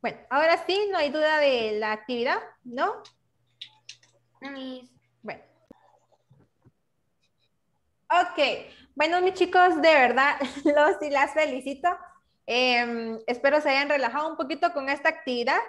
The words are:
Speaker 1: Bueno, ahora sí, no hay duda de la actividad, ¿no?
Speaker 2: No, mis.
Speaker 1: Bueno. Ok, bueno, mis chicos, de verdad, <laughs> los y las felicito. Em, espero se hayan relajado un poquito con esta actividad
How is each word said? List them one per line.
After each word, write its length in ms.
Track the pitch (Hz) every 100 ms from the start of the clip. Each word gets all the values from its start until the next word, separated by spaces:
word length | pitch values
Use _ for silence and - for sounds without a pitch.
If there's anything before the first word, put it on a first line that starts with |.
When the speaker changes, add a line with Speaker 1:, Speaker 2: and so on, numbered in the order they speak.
Speaker 1:
Bueno, 160 | 240 - -
ahora 340 | 269 320 339 339
sí, 220 | 381 415
no 60 | 370
hay 120 | 294
duda 300 | 302 311 311
de 380 | 285 247 220 214
la 120 | 214
actividad, 460 | 214 220 247 240 381 508 _
¿no? 400 | 247 240 349 440 - _ _ _ _ _ - _ _ - _ _ _ _
Speaker 2:
No, 120 | 269
mis. 380 | 277 262 254 247 _ _ _
Speaker 1:
Bueno. 180 | - - _ _ _ - _ _ _ _ _ _ _ _ _ _ _ _ _ _ _ _ _ _ _ _ _ _ _
Ok, 580 | 339 349 339 269 196 - - -
bueno, 260 | - 311 349
mis 120 | 370
chicos, 420 | 370 359 359 359 330
de 120 | 320
verdad, 420 | 311 247 233 277 285
<laughs> 240 | 262 -
los 380 | 277 294 294 294
y 80 | 302
las 240 | 277 285
felicito. 560 | 302 302 254 254 277 349 359 - _ _ _ -
Em, 760 | 240 254 240 240 233 226 226 -
espero 340 | 240 277 294
se 100 | 294
hayan 200 | 269 285
relajado 400 | 285 240 262 311
un 80 | 311
poquito 340 | 277 311 349
con 140 | 349 269
esta 200 | 285 320
actividad 480 | 311 - 247 240 330